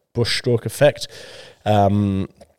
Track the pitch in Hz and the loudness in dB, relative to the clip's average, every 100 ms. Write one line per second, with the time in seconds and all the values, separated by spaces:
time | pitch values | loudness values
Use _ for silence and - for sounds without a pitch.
0 | _ 117 110 - 123 120 117 - 143 - | _ -6 -4 -4 -2 -4 -4 0 0 0
1 | - - - - - _ 104 104 101 104 | -10 -16 -20 -20 -20 _ 0 2 4 2
2 | 101 95 92 _ - | 0 -2 -6 _ -20